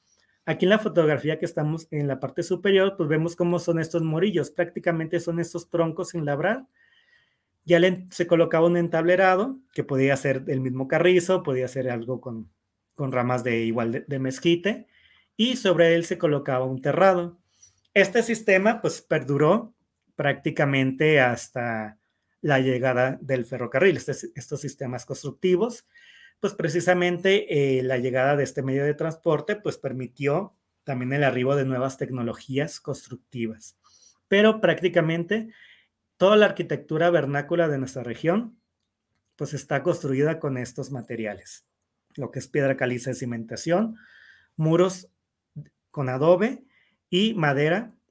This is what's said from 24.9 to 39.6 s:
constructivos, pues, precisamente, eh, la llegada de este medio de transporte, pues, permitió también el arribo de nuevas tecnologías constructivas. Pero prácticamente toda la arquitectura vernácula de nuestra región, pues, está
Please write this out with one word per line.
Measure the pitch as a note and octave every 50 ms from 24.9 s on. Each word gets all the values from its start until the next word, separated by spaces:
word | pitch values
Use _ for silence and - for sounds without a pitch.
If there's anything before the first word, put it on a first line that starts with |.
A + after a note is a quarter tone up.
| B2+ B2 -
constructivos, | - C#3 - - C#3 C3+ - - F#3 F3+ F3 G#3+ B3 A#3 - - _ _ _ - - - - - - _ _
pues, | - G3 -
precisamente, | - E3 D#3+ D#3+ F3 E3 F3+ F3+ F3+ F3 F3 F3 F3 F3+ F#3+ G3 G#3 - - E3+ C#3+ C#3 C3+ C3 C3
eh, | B2+
la | B2+ C3 B2
llegada | B2 B2+ B2 C3 B2+ C#3 D3
de | C#3+ C#3
este | C3+ - D3 C3
medio | C3+ C3 C3+ C#3
de | D3+ D3
transporte, | D3 D#3 D#3+ D#3 - - E3+ D3+ D3 D3 - G#3
pues, | G#3 - D3+ -
permitió | - - C3 A#2+ C3 B2+ B2 - - C#3 C#3 C#3+ E3+ G3+ F#3 - _ _ _ _ _ _
también | D3 C3+ B2+ B2 B2+ C#3
el | D3 C#3+
arribo | C3+ B2 B2+ B2 C3+ C#3+
de | C#3+ C3+
nuevas | C3 C3 B2 C3 C3+ C3 -
tecnologías | C#3 B2 C3 B2+ A#2 A#2 A2 - - - C3 C3+ D3 - - -
constructivas. | - D3+ C#3 - - - B2 - _ _ - A#2+ A2+ A2 A2+ - - - - _ _ _ _ _ _ _ _ _ _ _
Pero | G3 G3+ G#3+ A3 G#3+ A3
prácticamente | - F3 E3 - F3+ F3+ - F3 D#3+ D#3+ E3 E3+ E3+ E3+ G#3 A3+ A3 A3+ - _ - - _ _ _ _ _ _ _ _ _ -
toda | F3+ G3 G#3+
la | G#3+ G#3
arquitectura | F#3+ G3 - E3+ - D3+ C#3+ - - D#3 D#3 E3+ F3
vernácula | E3+ D#3 C#3 C3+ C#3+ C#3+ C#3+ C#3+ E3+ F3 E3
de | D#3 C#3+ C3+
nuestra | C3 C3 - C3 A#2+
región, | A#2+ A#2+ - - D#3+ F3+ A3 A#3+ A3+ - _ _ _ _ _ _ _ _ _ _ _ _ _ _ _ _
pues, | - D3+ C3+ D3+
está | C3+